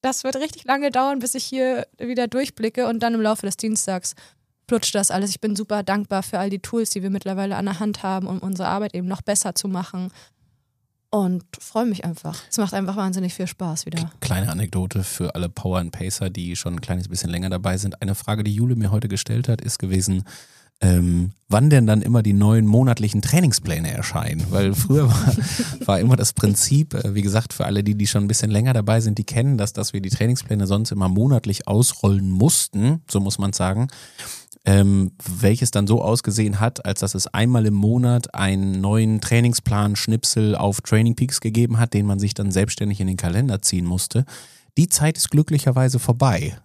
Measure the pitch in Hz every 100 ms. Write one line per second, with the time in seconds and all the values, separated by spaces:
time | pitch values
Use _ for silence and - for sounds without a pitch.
0 | 262 262 262 269 302 - 247 269 285 254
1 | 269 285 247 262 - 262 254 247 - _
2 | 240 247 240 240 277 - 220 220 240 233
3 | 233 233 214 220 202 - 220 214 - 185
4 | - - - _ _ _ - 233 - 208
5 | 190 185 202 185 220 208 214 208 196 196
6 | 202 196 190 196 196 196 - 233 220 202
7 | 190 190 190 190 196 196 202 180 208 208
8 | 190 190 190 185 190 185 175 190 208 180
9 | 180 190 - 202 196 - 202 185 185 185
10 | 180 - - _ _ _ _ _ _ _
11 | _ 214 185 180 165 - - 220 240 185
12 | 175 160 160 160 - - 202 196 190 196
13 | 190 185 180 - 180 - 180 156 - 165
14 | 165 - - 92 101 80 104 95 92 -
15 | 95 - 87 - 87 - 95 90 85 -
16 | 92 - 95 92 87 87 87 87 - 90
17 | 95 90 85 87 92 92 90 92 101 -
18 | 98 98 - 107 107 104 120 120 101 104
19 | 107 98 - 110 123 113 - - 92 95
20 | 95 95 98 - - _ _ _ 92 90
21 | 87 87 90 - _ 104 147 147 110 107
22 | 104 117 107 101 104 113 107 110 131 117
23 | 107 101 - 170 170 - 92 80 82 -
24 | - 80 - 78 - 98 98 98 - 139
25 | 139 - - - - - 233 139 - 95
26 | 110 127 104 - 104 98 - 139 151 104
27 | 104 101 101 104 117 - - 101 101 104
28 | 101 104 101 107 107 104 123 123 104 113
29 | 110 104 101 - 131 127 101 - 101 101
30 | 95 - 110 123 - 110 95 101 113 101
31 | 95 92 127 127 104 101 - 101 123 -
32 | - 98 95 92 135 - - 101 113 160
33 | - 101 98 - 98 - 92 98 131 -
34 | - - - - - - - 98 98 98
35 | 95 - - 90 98 117 127 104 101 113
36 | - 117 - 104 107 98 113 - 98 95
37 | 101 95 - - 113 123 107 101 104 120
38 | 123 120 - - 95 95 98 95 98 107
39 | 110 110 - 117 120 113 - 104 104 101
40 | - 110 - - 107 104 101 101 - 110
41 | 113 117 127 - 113 110 120 113 117 104
42 | 101 98 101 - 101 92 104 - 104 101
43 | 92 92 87 90 135 95 - 92 87 92
44 | - 117 131 - - - _ - 170 -
45 | 151 160 - 147 151 147 139 127 131 127
46 | - 117 135 104 147 -